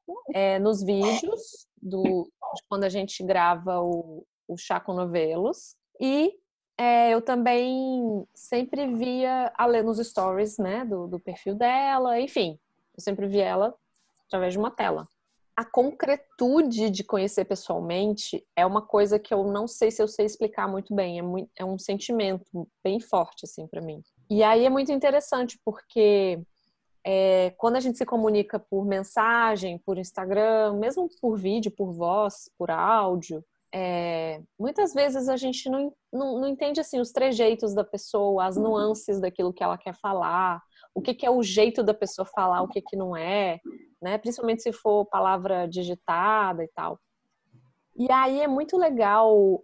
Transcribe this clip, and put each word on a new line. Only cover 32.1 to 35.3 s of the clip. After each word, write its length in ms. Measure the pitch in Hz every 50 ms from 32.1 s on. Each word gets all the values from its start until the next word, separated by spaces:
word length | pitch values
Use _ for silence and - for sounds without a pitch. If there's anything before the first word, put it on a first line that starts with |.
| 185 208 214 202 202 - - - _
por 140 | - 175 170
áudio, 720 | 160 165 170 196 226 220 202 190 180 175 160 - 165 156 165 _ _ _ _ _ -
é, 680 | 190 185 180 180 175 170 170 170 165 160 160 156 156 165 - _
muitas 360 | - 202 262 311 - 415 330 -
vezes 340 | 294 285 285 254 269 247
a 80 | 262